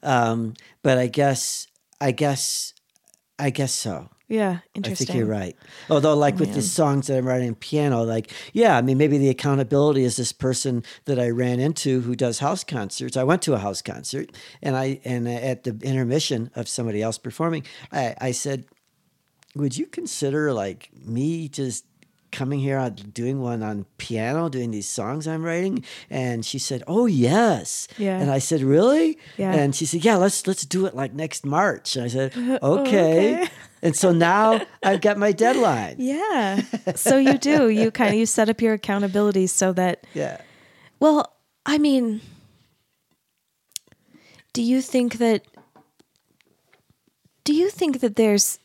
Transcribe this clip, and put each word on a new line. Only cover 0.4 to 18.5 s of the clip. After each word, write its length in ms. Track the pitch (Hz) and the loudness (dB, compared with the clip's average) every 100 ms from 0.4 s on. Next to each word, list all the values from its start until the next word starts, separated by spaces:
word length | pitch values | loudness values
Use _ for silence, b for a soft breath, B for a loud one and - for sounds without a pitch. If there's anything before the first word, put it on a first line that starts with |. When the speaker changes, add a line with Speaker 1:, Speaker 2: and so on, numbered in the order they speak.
| 113 113 b b | -4 -8 b b
Speaker 1:
but 160 | - 127 | 2 2
I 80 | 123 | 2
guess, 600 | 127 139 131 - - - _ _ _ | 2 0 0 -4 -8 -12 _ _ _
I 80 | 143 | -2
guess, 600 | 117 147 135 - - - _ _ _ _ _ _ - | 0 -2 -2 -4 -6 -8 _ _ _ _ _ _ -4
I 140 | 143 | -4
guess 200 | 131 135 | -2 -4
so. 380 | - 113 80 - _ _ | -4 -6 -8 -12 _ _
Speaker 2:
Yeah, 200 | 220 202 | -2 0
Speaker 1:
I 40 | 175 _ | -2 _
think 140 | - 202 | -10 -8
Speaker 2:
interesting. 280 | 185 127 120 | -6 -4 -2
Speaker 1:
you're 120 | 110 | -2
right. 280 | 107 90 - B B B | -2 -6 -10 B B B
Although, 240 | 151 151 147 | 2 4 4
like, 180 | 147 185 | 2 2
Speaker 2:
Oh, 20 | |
Speaker 1:
with 100 | 190 | -2
the 60 | 208 | -2
Speaker 2:
man. 60 | |
Speaker 1:
songs 420 | 185 - 151 139 131 | -4 0 2 2 0
that 100 | 131 | -2
I'm 80 | 127 | 0
writing 220 | 127 123 | -2 -2
on 60 | 110 | -6
piano, 460 | - 151 147 127 | -4 -2 0 0
like, 300 | 113 113 110 B B | 0 -2 -6 B B
yeah, 240 | 208 226 135 | 2 4 6
I 40 | |
mean, 160 | 123 131 | 4 4
maybe 220 | 151 143 | 4 4
the 100 | 135 | 2
accountability 760 | 127 143 139 120 143 147 135 | 2 0 0 2 2 4 4
is 120 | 127 - | 0 -2
this 140 | 120 | -6
person 500 | - 131 123 139 123 B B - | -2 -2 -2 -2 -4 B B -4
that 140 | 131 | -2
I 100 | 120 | 0
ran 300 | 117 123 123 | 0 0 0
into 420 | 139 160 143 127 | 0 -2 0 0
who 140 | 120 123 | -2 -2
does 240 | 127 113 | -2 -2
house 240 | 143 185 | -4 -4
concerts. 520 | - 135 101 - 127 131 | -6 -6 -6 -8 -6 -2
I 80 | |
went 180 | 131 185 | 0 0
to 100 | - | 0
a 60 | 123 | -2
house 240 | 101 95 | -2 -6
concert, 480 | - - - 135 156 B B B | -10 -12 -10 -10 -12 B B B
and 140 | 143 131 | -4 -2
I, 240 | 131 135 123 | -2 -6 -6
and 240 | 123 120 | -4 -4
at 340 | 120 131 127 127 | -4 -4 -4 -6
the 120 | 110 131 | -8 -4
intermission 640 | 131 120 143 - 123 113 - | -2 0 0 -2 -4 -6 -8
of 120 | 110 | -8
somebody 340 | - 117 104 | -6 -4 -2
else 160 | 110 110 | -4 -6
performing, 440 | 123 - 165 165 135 B B | -12 -6 -4 -4 -8 B B
I, 240 | 143 123 - | -6 -4 -4
I 120 | 131 | -6
said, 340 | 123 147 | -6 -6